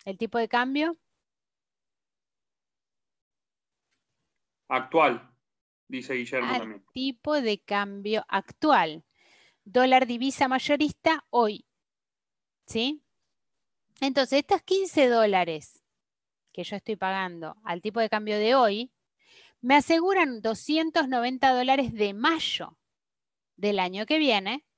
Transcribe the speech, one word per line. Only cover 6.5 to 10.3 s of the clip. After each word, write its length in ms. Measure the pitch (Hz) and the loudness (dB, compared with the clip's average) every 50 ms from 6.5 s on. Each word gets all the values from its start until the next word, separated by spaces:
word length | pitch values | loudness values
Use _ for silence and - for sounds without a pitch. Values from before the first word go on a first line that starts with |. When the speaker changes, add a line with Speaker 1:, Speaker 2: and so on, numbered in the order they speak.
Speaker 1:
Al 80 | 123 - | -4 -4
Speaker 2:
también. 260 | - 110 107 98 _ _ - | -6 -8 -14 -18 _ _ -10
Speaker 1:
tipo 480 | 254 262 277 247 _ - 294 302 294 | -8 -6 -6 -6 _ -4 -2 -2 0
de 180 | 247 220 208 - | 0 0 -2 -4
cambio 640 | _ - 202 202 202 202 202 202 196 208 220 214 - - | _ -4 -4 -4 -4 -4 -10 -10 -6 -4 -4 -4 -4 -2
actual. 760 | 196 196 - - - - - 311 262 202 170 160 151 160 _ _ _ _ _ _ _ _ _ _ _ _ _ | -4 -4 -4 -6 -10 -2 2 4 4 4 4 2 -2 -10 _ _ _ _ _ _ _ _ _ _ _ _ _
Dólar 420 | 202 185 247 254 262 262 254 262 | -2 2 4 4 6 6 4 4
divisa 420 | 226 240 233 254 269 | 2 -2 -4 -2 -4